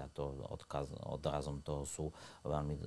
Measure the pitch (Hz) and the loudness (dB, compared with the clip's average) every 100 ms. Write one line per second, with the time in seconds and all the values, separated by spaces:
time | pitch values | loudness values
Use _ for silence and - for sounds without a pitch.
0 | 69 - 71 67 - - - 71 69 - | -4 -2 -2 -2 -4 -6 -2 0 0 -2
1 | - 71 76 71 71 71 71 73 69 - | -2 0 2 2 2 0 0 0 0 0
2 | 78 - - - - 76 73 73 | 0 -2 -10 -4 2 4 4 2